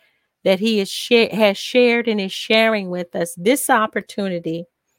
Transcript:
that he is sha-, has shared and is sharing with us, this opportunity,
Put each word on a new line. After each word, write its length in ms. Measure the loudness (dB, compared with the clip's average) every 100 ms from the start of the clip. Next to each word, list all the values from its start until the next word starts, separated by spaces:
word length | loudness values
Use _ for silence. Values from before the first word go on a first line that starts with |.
| _ _ _ _
that 160 | 0 2
he 200 | 2 0
is 100 | -2
sha-, 440 | -6 2 2 2
has 240 | 2 2 2
shared 500 | -2 2 4 2 -2
and 120 | -4
is 140 | -4
sharing 560 | -8 0 2 2 0 -4
with 260 | -6 -6 -6
us, 180 | -6 -2
this 340 | 0 0 2
opportunity, 960 | 0 2 -4 -8 -6 -4 -4 -6 -6 -10 _ _